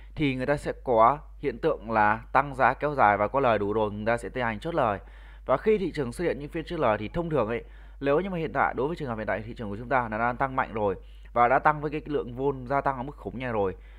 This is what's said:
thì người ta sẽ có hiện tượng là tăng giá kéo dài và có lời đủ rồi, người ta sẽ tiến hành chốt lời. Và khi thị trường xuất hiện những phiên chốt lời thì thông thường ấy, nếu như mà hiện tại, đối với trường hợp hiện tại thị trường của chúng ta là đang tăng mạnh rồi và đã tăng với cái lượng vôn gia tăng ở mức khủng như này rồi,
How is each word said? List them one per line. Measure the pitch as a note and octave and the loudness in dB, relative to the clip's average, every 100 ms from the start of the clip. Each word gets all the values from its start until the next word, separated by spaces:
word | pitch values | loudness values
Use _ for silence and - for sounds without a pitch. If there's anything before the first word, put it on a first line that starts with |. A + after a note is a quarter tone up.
| - - | -12 -2
thì | D3 C3 | -2 0
người | B2+ | -2
ta | C#3+ | -2
sẽ | D#3+ - | -2 -6
có | - A2+ A#2 D3 - - | 2 6 6 4 -6 -8
hiện | C#3+ A2+ | -6 -2
tượng | D#3+ G#2+ G#2 | -2 -2 0
là | A2 G#2 A2 - | 2 4 2 0
tăng | C3 C#3+ B2+ | 0 0 2
giá | B2 | 2
kéo | C3 D3 C#3 | 2 -2 4
dài | G#2+ G2+ | 6 6
và | G#2 | 2
có | C#3 | 2
lời | C3 G#2+ | 2 2
đủ | G2+ | 2
rồi, | G#2+ G#2 | 0 -2
người | G#2 G#2+ | -2 -2
ta | A#2 | -2
sẽ | G2 | -4
tiến | B2+ | -4
hành | A#2 G#2+ | -4 -4
chốt | D#3+ E3 | -4 0
lời. | A#2 G2 - - - - - | 0 0 -6 -20 -20 -10 0
Và | C3+ | 0
khi | G#3+ G#3+ | 2 2
thị | F3+ | 0
trường | D3+ A#2+ | -4 -6
xuất | A#2+ E3+ | -2 -4
hiện | B2 | -4
những | D3 | -6
phiên | E3+ D#3 | -8 -6
chốt | E3+ | 0
lời | B2 G#2 | 2 2
thì | G#2+ | -2
thông | F3 E3+ | -4 -2
thường | D3+ G#2+ | 0 0
ấy, | A#2 - - - - | -2 -8 -20 -18 -4
nếu | C#3 D3 | 0 0
như | G3 | 0
mà | F3 | -4
hiện | D3 | -4
tại, | C3+ G2+ | 0 0
đối | - C#3 | 0 -4
với | F3 | -4
trường | C#3 | -6
hợp | A2 | -6
hiện | G#2 | -4
tại | G2 | -4
thị | A2 | -6
trường | A#2 G#2+ | -10 -8
của | G2+ | -8
chúng | B2 | -2
ta | C3+ A#2 | 0 0
là | G#2+ | 0
đang | A#2+ A#2+ | -2 0
tăng | C3+ C3 | -2 -2
mạnh | A2+ | -4
rồi | G#2+ G#2 F#2 - - - | -2 -2 -2 -10 -20 -4
và | A#2 A#2+ | 2 4
đã | C#3 | 6
tăng | D#3 D3+ | 4 2
với | D3+ | -2
cái | D3+ D3+ | -6 -4
lượng | C#3+ A2+ | -4 -4
vôn | B2 C#3 C3+ B2 | -2 -2 -2 -2
gia | C#3 | 0
tăng | C3+ C3 | 0 -4
ở | |
mức | C3+ D3 | -8 -10
khủng | G2+ G#2 | -10 -8
như | B2+ | -4
này | |
rồi, | A2 F#2+ F2+ - | 0 0 -2 -14